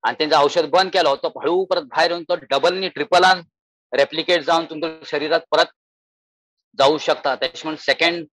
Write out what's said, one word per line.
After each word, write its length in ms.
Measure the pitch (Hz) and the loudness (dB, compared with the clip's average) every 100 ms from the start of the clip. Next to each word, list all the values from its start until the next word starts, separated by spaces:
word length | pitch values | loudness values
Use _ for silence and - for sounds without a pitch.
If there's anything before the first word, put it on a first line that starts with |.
आणि 120 | 110 123 | -4 -4
तेंचें 180 | 156 151 | 0 2
औषध 280 | 143 175 151 | 2 2 0
बंद 260 | 165 185 | 2 2
केलो, 240 | 185 160 139 | 2 0 0
तो 120 | 160 | -4
हळू 380 | 127 135 175 190 | -6 -2 -2 0
परत 160 | 175 | -4
भायर 300 | 139 151 170 | -4 -2 0
येवन 120 | 170 | -2
तो 120 | 165 175 | -4 -6
double 380 | - 139 160 | -2 0 0
knee 160 | 180 185 | 0 -6
ट्रिपलान 520 | 160 147 180 185 185 165 _ _ _ _ | -6 0 4 4 2 -2 _ _ _ _
replicate 480 | 127 139 156 160 175 | 0 0 0 0 0
जावन 240 | 143 165 160 | 2 0 0
तुमच्या 240 | 156 160 160 - | -6 -8 -8 -8
शरीरात 340 | 151 151 160 - | -6 -2 -2 0
परत 140 | 151 165 _ _ _ _ _ _ _ _ _ _ - | 0 0 _ _ _ _ _ _ _ _ _ _ 0
जाऊ 200 | 135 156 | 2 2
शकता. 380 | - 151 - 123 | -2 -2 -2 -4
तेच 260 | 127 - 160 | -4 -6 -10
म्हण 100 | 156 | -8
second 500 | - 139 165 170 156 | -4 0 0 -2 -10